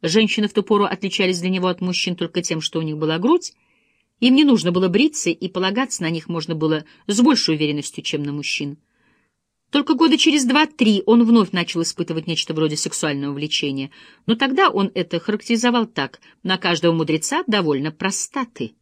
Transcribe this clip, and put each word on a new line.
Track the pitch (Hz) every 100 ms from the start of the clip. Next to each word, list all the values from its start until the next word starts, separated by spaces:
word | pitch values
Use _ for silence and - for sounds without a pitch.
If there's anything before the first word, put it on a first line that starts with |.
Женщины | 170 185 214 - 208
в |
ту | -
пору | 190 208
отличались | 202 190 202 - 190 180
для | 180
него | 185 180
от | 180
мужчин | 180 180 -
только | 175 165 185
тем, | 175 160
что | 156 165
у |
них | 160 151
была | 156 160
грудь, | 208 339 - _ _ _ _ _ _ _
им | 247 262
не |
нужно | 294 233 160
было | 175 185
бриться, | 180 302 - -
и | 165 185
полагаться | 180 185 202 262 -
на | 165
них | 165 156
можно | 170 156
было | 160 156 156 156 _ -
с | 208
большей | 247 262 - 156
уверенностью, | 151 147 143 -
чем | - 147
на | 143
мужчин. | 147 143 - 143 143 _ _ _ _ _ _ _ _ _
Только | 277 285
года | 277 320 302
через | - 302 254
два-три | 269 311 _ 220 202
он | - 233
вновь | 226 233 190
начал | 185 175 170
испытывать | 165 - 170 160 160
нечто | 160 -
вроде | 156 156 151
сексуального | - - 156 143 143
влечения, | 143 151 - 147 135 135 - - _
но | -
тогда | 226 269 269 381
он | - 196
это | - 165 175
характеризовал | - 208 - 233 240 240 226
так: | - 135 - _ _
«На | 185 185
каждого | 180 170 170
мудреца | 165 156 160 - 294 359
довольно | 208 165 139 147
простаты». | 156 190 202 - 277 247 - 117 _